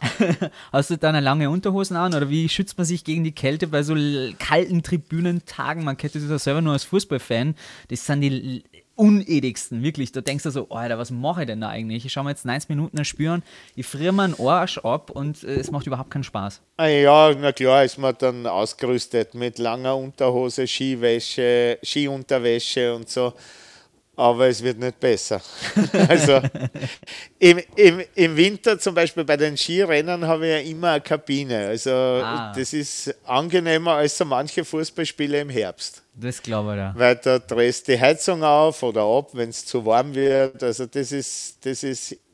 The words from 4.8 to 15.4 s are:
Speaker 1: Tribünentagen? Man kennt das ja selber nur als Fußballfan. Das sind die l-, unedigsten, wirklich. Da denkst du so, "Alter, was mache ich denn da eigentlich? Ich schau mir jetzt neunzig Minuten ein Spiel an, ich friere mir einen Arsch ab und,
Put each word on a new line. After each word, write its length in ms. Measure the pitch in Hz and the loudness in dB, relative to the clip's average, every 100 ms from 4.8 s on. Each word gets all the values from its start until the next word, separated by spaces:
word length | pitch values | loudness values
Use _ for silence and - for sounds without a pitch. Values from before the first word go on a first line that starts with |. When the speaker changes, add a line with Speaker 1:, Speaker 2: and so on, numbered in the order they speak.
Speaker 1:
Tribünentagen? 1000 | - 175 - 165 180 175 - - 131 165 | -2 -4 -4 -4 -2 -4 -6 -10 -6 -4
Man 120 | 151 135 | -6 -6
kennt 200 | 147 151 | -6 -6
das 80 | 147 | -4
ja 120 | 151 | -4
selber 220 | 143 147 | -2 0
nur 120 | 160 | 0
als 120 | 139 - | 0 0
Fußballfan. 680 | 190 - 135 - 117 139 151 - - - | -2 -2 -6 -2 -2 -2 -4 -10 -20 -12
Das 140 | 123 | -8
sind 180 | - 143 | -4 0
die 60 | 143 | 0
l-, 340 | 131 131 127 - - _ - | -2 -6 -10 -14 -20 _ 4
unedigsten, 880 | 208 208 196 151 123 - - 117 | 6 6 2 0 0 -4 -8 -4
wirklich. 280 | 143 151 127 | -4 -4 -6
Da 100 | 135 | -6
denkst 200 | 139 143 160 | -6 -6 -6
du 40 | |
so, 180 | 131 - | -6 -8
"Alter, 260 | 113 120 113 | -8 -6 -6
was 140 | 120 | -8
mache 300 | 120 143 180 | -6 -6 -6
ich 60 | 127 | -6
denn 140 | 110 | -8
da 80 | 107 | -8
eigentlich? 340 | 107 110 117 | -8 -8 -8
Ich 80 | 131 | -8
schau 100 | 139 | -8
mir 80 | 139 | -8
jetzt 140 | 143 127 | -8 -6
neunzig 240 | 135 - | -6 -4
Minuten 280 | 147 160 151 | -4 -4 -6
ein 80 | 147 | -6
Spiel 240 | - 156 | -4 -4
an, 140 | 170 - - - - | -4 -6 -18 -20 -14
ich 100 | - | -12
friere 260 | 139 170 | -4 -2
mir 120 | 196 | 0
einen 160 | 190 147 | 0 0
Arsch 400 | 123 175 180 - | 0 0 0 -4
ab 320 | - 151 - | -4 -4 -6
und, 320 | 139 143 151 | -8 -8 -8